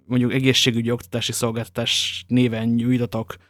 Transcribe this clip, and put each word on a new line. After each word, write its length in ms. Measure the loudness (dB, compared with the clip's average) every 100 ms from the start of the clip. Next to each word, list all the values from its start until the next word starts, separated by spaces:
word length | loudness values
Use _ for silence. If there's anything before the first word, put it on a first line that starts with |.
| -2
mondjuk 280 | 0 2
egészségügyi 580 | 2 2 4 2 0 0
oktatási 400 | -2 -4 -6 -4
szolgáltatás 960 | -2 -2 -4 -6 -6 -2 -2 -4 -8 0
néven 400 | 2 2 0 0
nyújtatok, 680 | 0 2 0 0 -4 -6 -12